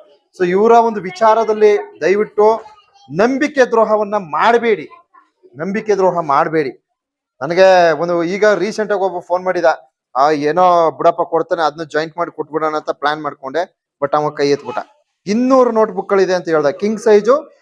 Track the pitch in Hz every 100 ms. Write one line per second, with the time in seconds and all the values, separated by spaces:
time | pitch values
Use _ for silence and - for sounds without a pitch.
0 | _ _ _ - 180 185 220 233 226 214
1 | 180 - 220 220 220 214 214 208 - -
2 | 165 202 208 - 214 220 - - _ _
3 | - 151 233 269 294 285 247 226 214 214
4 | 208 208 170 147 202 233 233 190 135 -
5 | _ _ _ _ _ - 170 208 214 196
6 | 190 170 156 139 165 156 135 - _ _
7 | _ _ _ - 139 175 190 185 170 147
8 | 175 170 170 196 214 196 202 214 208 202
9 | 190 175 - 180 185 180 165 - _ _
10 | _ 123 143 156 151 165 185 175 165 131
11 | 165 170 170 165 165 175 151 151 160 151
12 | 160 170 165 - 143 156 156 151 151 156
13 | 143 151 151 - 131 147 190 _ _ -
14 | 139 151 151 147 143 139 120 - - _
15 | _ _ 170 220 254 262 240 220 208 185
16 | 185 196 185 185 170 160 143 135 208 214
17 | 233 208 208 285 311 _